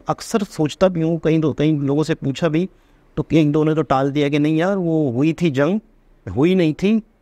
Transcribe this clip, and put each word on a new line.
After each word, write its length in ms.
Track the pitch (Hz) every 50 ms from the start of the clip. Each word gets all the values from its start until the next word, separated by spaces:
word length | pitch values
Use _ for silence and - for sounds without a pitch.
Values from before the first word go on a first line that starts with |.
| - -
अक्सर 340 | 156 - - - - 226
सोचता 460 | 202 - - - 156 147 - _ 190 185
भी 120 | 185 170
हूँ, 180 | 160 160 170 160
कहीं 220 | - 165 160 160
दो, 120 | 151 151
कहीं 260 | 107 - 147 156 156 143
लोगों 240 | 143 135 139 147
से 120 | 156 156 160
पूछा 340 | - - 139 131 - 175 165
भी 200 | 151 160 180 190 _ _ _ _ _ _ _ _ _
तो 100 | - - -
एक 200 | - 160 156 147
दो 120 | 147 156 151
ने 100 | 156 156
तो 80 | 156
टाल 280 | 156 - 147 131 139 143
दिया 180 | 135 147 143 143
कि 100 | 143 151
नहीं 180 | 147 151 160
यार, 200 | 156 165 190 202
वो 340 | 196 175 165 160 160 156 135
हुई 220 | 113 120 143 160
थी 180 | 156 - 170 170
जंग, 300 | 131 131 143 156 196 220 - _ _ _ _ _ _ _ _ - 90
हुई 180 | 113 143 175 190
नहीं 200 | 190 175 156 147
थी, 280 | - 185 196 220 220 208 _ _ _